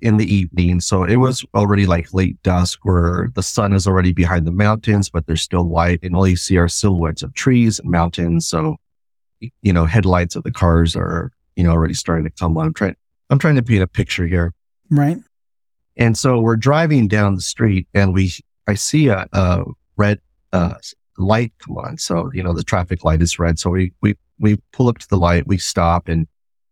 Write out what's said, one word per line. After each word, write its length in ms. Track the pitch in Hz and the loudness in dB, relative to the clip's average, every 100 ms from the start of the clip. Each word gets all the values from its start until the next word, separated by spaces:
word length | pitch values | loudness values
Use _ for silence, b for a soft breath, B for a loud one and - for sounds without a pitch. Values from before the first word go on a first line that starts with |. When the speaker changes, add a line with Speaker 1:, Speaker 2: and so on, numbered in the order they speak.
Speaker 1:
in 140 | 113 107 | 2 2
the 140 | 92 | 2
evening, 480 | 101 87 90 87 87 | 0 0 0 2 0
so 240 | - 92 | 0 -2
it 120 | 90 120 | 2 2
was 280 | 127 127 - 101 | 2 -2 -4 0
already, 320 | 101 101 95 | 2 2 2
like, 260 | 85 82 | 0 -2
late 260 | 95 92 - | -2 -2 -2
dusk 380 | 95 90 90 - | -2 0 0 -2
where 460 | - 90 85 90 92 | 0 2 2 -2 -4
the 80 | 101 | -6
sun 320 | - - 101 | -4 -2 0
is 140 | 98 98 | 0 2
already 260 | 92 90 | 2 2
behind 320 | 90 87 87 80 | 2 0 0 0
the 60 | |
mountains, 580 | 90 104 107 113 104 98 | 0 0 0 0 0 0
but 160 | 85 80 | -4 -4
there's 160 | 80 | -4
still 260 | - 90 87 | -2 -2 0
light, 340 | 82 87 87 | 0 0 0
and 120 | 92 90 | -2 0
all 120 | 95 | 2
you 80 | 87 | 0
see 200 | - 90 | 0 2
are 120 | 87 | 2
silhouettes 560 | - 104 90 80 78 | 0 0 0 -2 -4
of 100 | - | -10
trees 460 | - 135 123 113 - | -4 0 4 2 0
and 100 | 85 | -2
mountains. 560 | 87 85 - 85 85 - | 0 0 -2 -2 0 -2
So, 300 | 165 156 151 _ _ _ _ _ _ 117 _ | -4 -4 -6 _ _ _ _ _ _ -20 _
you 100 | 104 | 0
know, 120 | 87 82 | 2 2
headlights 500 | 110 92 87 87 - | 2 2 0 0 -6
of 80 | |
the 80 | - | -10
cars 440 | - 90 82 82 87 | -2 2 4 2 0
are, 360 | 85 85 85 _ _ - | -4 -4 -8 _ _ -2
you 80 | |
know, 80 | 87 | 2
already 240 | 82 80 - | 2 0 -4
starting 300 | - 82 82 | -4 -4 -4
to 40 | |
come 260 | - 85 82 | -4 -2 -2
on. 80 | 160 | -2
I'm 60 | - | -2
trying, 200 | 95 - _ _ - | -4 -6 _ _ -2
I'm 80 | 135 | 0
trying 160 | 160 139 | 2 2
to 80 | |
paint 180 | 117 104 | 2 0
a 60 | 90 | 0
picture 400 | - 92 - 85 | -2 -4 -4 -2
here. 260 | 87 85 - _ _ - | 0 -2 -4 _ _ -2
Speaker 2:
Right. 260 | 143 143 240 _ _ _ _ _ _ _ - | 0 0 -2 _ _ _ _ _ _ _ 0
Speaker 1:
And 200 | 117 110 | 0 2
so 220 | 135 120 | 0 2
we're 160 | 113 113 | 2 2
driving 540 | 131 151 165 143 101 | 2 2 2 2 2
down 260 | 107 101 92 | 2 2 0
the 60 | |
street, 440 | - - 113 92 - | -6 -2 0 0 0
and 200 | 101 95 | 0 2
we, 180 | 92 92 - _ _ - | 2 0 -4 _ _ -6
I 80 | 98 | -4
see 340 | - 156 139 | 0 2 2
a, 180 | 95 - | 0 -2
a 320 | 98 90 90 87 - _ - | 0 2 0 -4 -12 _ -2
red, 240 | 104 104 _ _ - | 0 0 _ _ -6
uh, 220 | 90 85 - - - _ - | -2 -2 -4 -18 -20 _ -6
light 340 | 95 113 117 _ | 0 0 -2 _
come 160 | - - | -14 -12
on. 220 | - 160 | -12 -12
So, 340 | - 85 135 | -4 -4 -4
you 80 | 92 | -6
know, 120 | 90 | -4
the 100 | 85 | -4
traffic 400 | - 95 87 90 | -2 -2 -2 -2
light 180 | 80 80 | 0 2
is 160 | 85 - | 0 0
red. 220 | 85 80 | -2 -2
So 120 | 90 | -2
we, 200 | 92 92 - | -2 -2 -2
we, 160 | 104 - _ - | -2 -2 _ -2
we 220 | 107 104 _ | 0 0 _
pull 160 | - 123 | -2 0
up 120 | 117 | 0
to 100 | - | -2
the 80 | 95 | 0
light, 280 | 85 87 - | 2 0 0
we 120 | 95 | -4
stop, 500 | - - 85 87 - | -2 -2 0 0 -2
and 180 | 82 78 _ _ _ _ | -4 -4 _ _ _ _